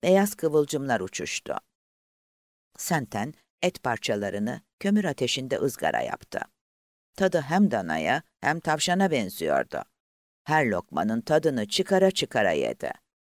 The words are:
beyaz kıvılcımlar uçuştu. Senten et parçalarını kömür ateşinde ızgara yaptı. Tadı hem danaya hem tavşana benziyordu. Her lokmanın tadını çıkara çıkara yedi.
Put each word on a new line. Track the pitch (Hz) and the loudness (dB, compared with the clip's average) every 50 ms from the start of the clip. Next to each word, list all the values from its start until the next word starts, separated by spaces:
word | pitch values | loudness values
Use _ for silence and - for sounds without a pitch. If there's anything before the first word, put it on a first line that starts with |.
| - | 2
beyaz | 165 185 196 196 202 - | 4 4 4 4 2 -2
kıvılcımlar | - - 160 147 156 147 143 - 147 139 139 123 110 | -2 -2 0 2 2 2 2 0 -4 -2 -2 -2 -2
uçuştu. | 92 95 - - 82 73 - - - - - - - _ _ _ _ _ _ _ _ _ _ _ _ _ _ _ _ _ _ _ _ _ _ - | -2 -4 -8 -8 -8 -6 -8 -8 -6 -6 -8 -8 -8 _ _ _ _ _ _ _ _ _ _ _ _ _ _ _ _ _ _ _ _ _ _ -10
Senten | - - 180 156 131 - - 107 104 143 156 _ _ _ _ - - | -4 -2 -2 -2 -2 -2 -4 -6 -6 -6 -8 _ _ _ _ -4 -2
et | 180 180 - - | -2 -2 -2 -4
parçalarını | 131 117 107 - - 113 104 101 98 95 101 104 110 127 - - _ _ - | -4 -4 -2 -2 -2 -2 -2 -2 -4 -4 -4 -4 -4 -4 -8 -12 _ _ -6
kömür | - 196 202 214 202 | -2 0 2 2 2
ateşinde | 175 139 - 135 120 - - 131 131 - - | 0 -2 -2 -2 -2 -2 -2 -4 -4 -2 0
ızgara | - 135 - - - 78 - 58 | 0 -2 -2 0 -2 0 0 0
yaptı. | 62 62 - - - - - - - - _ _ _ _ _ _ _ _ _ _ _ _ _ | -2 -4 -6 -8 -10 -8 -8 -8 -8 -10 _ _ _ _ _ _ _ _ _ _ _ _ _
Tadı | - 190 190 180 170 | 0 0 2 2 0
hem | 143 135 160 185 208 185 | -2 2 2 4 4 4
danaya | 131 110 92 82 78 80 78 80 123 147 - _ _ - | 2 0 -2 -2 -2 -2 0 0 0 -2 -2 _ _ -6
hem | - 135 151 170 | -2 -2 -2 -2
tavşana | - - 156 156 - - 180 185 196 190 | 0 -2 -2 0 0 0 2 2 2 2
benziyordu. | 160 135 107 90 - - 82 78 71 69 64 - - 76 - _ _ _ _ _ _ _ _ _ _ _ _ | 2 0 -2 -2 -4 -4 0 0 2 2 0 -2 -4 -10 -10 _ _ _ _ _ _ _ _ _ _ _ _
Her | - 151 156 151 | 0 2 2 2
lokmanın | 120 101 90 90 - - 76 85 107 110 117 | 2 0 -2 -4 -4 -4 -2 -2 0 -2 -2
tadını | 113 - 156 156 147 160 139 123 107 104 | 0 2 2 2 2 2 0 0 -4 -2
çıkara | - - 190 - 202 185 185 190 | -2 -2 0 2 4 4 4 4
çıkara | 185 - - - - 123 107 95 82 | 2 2 -4 -2 0 2 2 2 2
yedi. | 73 65 58 62 - - 65 - - _ _ _ _ _ _ _ | 2 0 -2 -4 -4 -8 -10 -10 -10 _ _ _ _ _ _ _